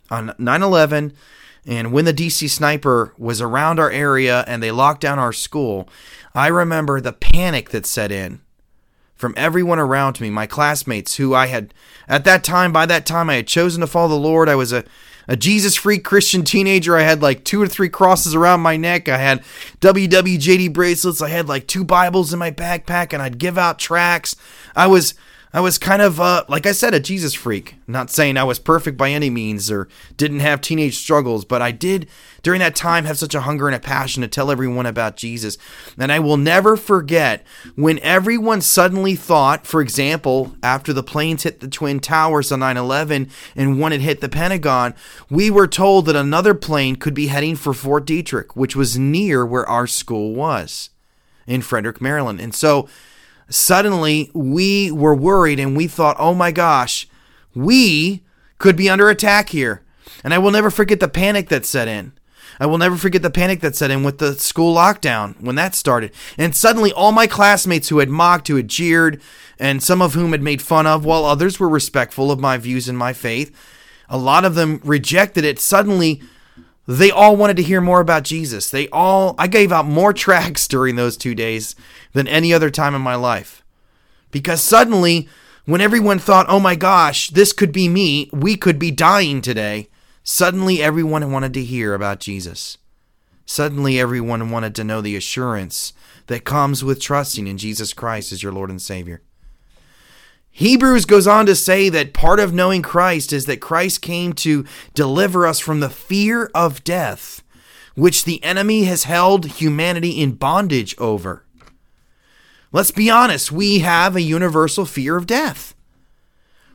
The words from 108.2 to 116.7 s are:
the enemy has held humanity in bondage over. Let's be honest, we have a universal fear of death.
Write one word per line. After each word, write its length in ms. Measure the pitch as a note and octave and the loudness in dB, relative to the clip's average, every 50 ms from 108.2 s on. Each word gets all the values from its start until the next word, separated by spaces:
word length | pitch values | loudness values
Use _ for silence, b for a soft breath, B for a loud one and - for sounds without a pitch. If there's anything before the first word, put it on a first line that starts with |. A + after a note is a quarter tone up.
| - | -4
the 180 | E3+ E3 - - | -4 -6 -6 -4
enemy 420 | E3 F#3 F#3+ G3+ G#3+ A3 A3 G3 | -4 -2 -2 0 0 2 2 2
has 180 | F#3 F3+ D#3 - | 0 0 -2 -4
held 420 | C3 E3+ F3 F3+ F#3+ G3 F#3+ D#3+ | -2 0 2 2 4 2 2 0
humanity 640 | D3 - - D#3+ D#3 D3 D3+ E3 F3 F3 E3+ E3+ F3 | -4 -8 -2 -2 -2 0 0 -2 -2 -2 -2 -4 -4
in 200 | D#3+ D#3 D3+ C3+ | -2 -2 -2 -2
bondage 640 | A2 - C3+ C#3 E3 G3 G#3 F3 C#3+ B2 G#2 - - | -2 -2 -4 -2 0 0 0 0 -2 -2 -4 -4 -8
over. 460 | - A#2+ A2+ G#2+ G2 F2 F#2 F2 - _ _ _ _ _ - _ _ _ _ _ _ _ b b b b b b b b b b b b b | -6 -4 -4 -4 -4 -6 -10 -12 -12 _ _ _ _ _ -20 _ _ _ _ _ _ _ b b b b b b b b b b b b b
Let's 200 | - F3 F#3 - | -4 -2 -2 -2
be 180 | - G3+ G#3+ A3+ | 0 2 2 4
honest, 420 | A3+ A#3+ B3 A#3 D#3 C3+ - - | 6 4 4 4 0 -2 -4 -6
we 280 | D3 F3 G3+ G3+ G3+ F#3+ | -4 -2 0 2 2 2
have 360 | D#3 F3 E3+ E3 F3+ F#3+ F3+ | 2 2 2 2 2 2 0
a 60 | F#3 | -2
universal 640 | E3+ D#3 D#3+ E3+ F#3 F3 D#3 D#3+ D#3+ D3 - G3+ F#3 | -2 0 0 0 -2 0 2 0 0 0 0 -4 -6
fear 300 | C#3 - C#3+ C3 C#3+ E3 | -6 -6 -6 -4 -2 -4
of 120 | F3+ F3 | -4 -2
death. 480 | F3+ A3+ C#4 D#4 A#3+ - - - - - _ _ _ _ _ _ _ _ _ _ _ _ _ _ _ _ _ _ _ | -2 -2 -2 -2 -4 -6 -10 -16 -20 -20 _ _ _ _ _ _ _ _ _ _ _ _ _ _ _ _ _ _ _